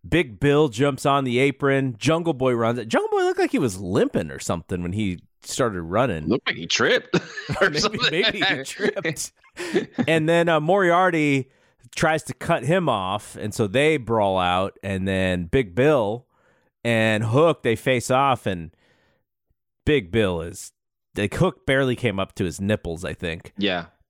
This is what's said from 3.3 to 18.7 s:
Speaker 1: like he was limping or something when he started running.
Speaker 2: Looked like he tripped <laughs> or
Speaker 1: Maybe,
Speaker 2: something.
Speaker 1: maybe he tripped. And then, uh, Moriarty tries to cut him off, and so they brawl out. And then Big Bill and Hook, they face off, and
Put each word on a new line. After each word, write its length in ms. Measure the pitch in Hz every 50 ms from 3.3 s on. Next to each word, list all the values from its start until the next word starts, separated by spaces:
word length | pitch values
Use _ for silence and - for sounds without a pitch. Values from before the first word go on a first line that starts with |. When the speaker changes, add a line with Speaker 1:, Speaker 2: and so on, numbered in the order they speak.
| 359 -
Speaker 1:
like 120 | 370 302
he 80 | - 247
was 200 | 151 117 92 95
limping 520 | 104 90 95 139 226 285 - 135 87 76
or 80 | 67 69
something 420 | - - 92 85 - - 95 87
when 120 | 87 87 92
he 260 | 107 110 95 90 - _ _ _ _ -
started 380 | - - - 135 117 101 90 82
running. 440 | 82 90 110 131 127 90 80 76
Speaker 2:
Looked 200 | 80 107 - _
like 80 | 262 -
he 100 | - 82
tripped 480 | - - - 120 160 233 - - - -
<laughs> 460 | 165 - - - - - - - -
or 80 | - 349
Speaker 1:
Maybe, 100 | 240 247
Speaker 2:
something. 220 | 220 208 220 - 247 208
Speaker 1:
maybe 300 | 156 170 220 214 - -
he 220 | 175 196 180 131 135
tripped. 680 | - - - 202 - - - - 160 139 - - - _ _ _ _ _ - 359 349 - 190 240 - - - -
And 200 | 151 160 160 156
then, 220 | 160 170 170 170 170
uh, 100 | 165 156
Moriarty 920 | 151 160 190 202 190 170 170 175 185 185 165 160 151 147 139 135 127 _ _ _ _ _ _ _ _ - -
tries 280 | - 175 160 160 156 -
to 100 | - -
cut 300 | _ - - 170 143 135
him 260 | 135 170 190 175 147
off, 460 | 117 101 92 92 98 104 - - -
and 180 | 90 90 107 101
so 140 | - 117
they 300 | 101 92 131 147 156 156
brawl 400 | 143 113 98 117 110 101 98 95 92
out. 380 | 90 87 90 92 95 98 _ -
And 260 | - 98 98 95 95
then 380 | 95 95 95 95 92 90 90 87
Big 300 | 85 - 135 127 92 87
Bill 500 | 104 131 151 156 131 107 98 110 123 _ _ _ _ _ _ _ _ _ _ _ _ -
and 400 | 120 117 113 110 110 110 107 113
Hook, 360 | 110 113 139 160 170 147 -
they 140 | - 123 117
face 340 | - - 139 131 120 - -
off, 360 | 127 131 139 139 127 - -
and 240 | 117 95 87 82 76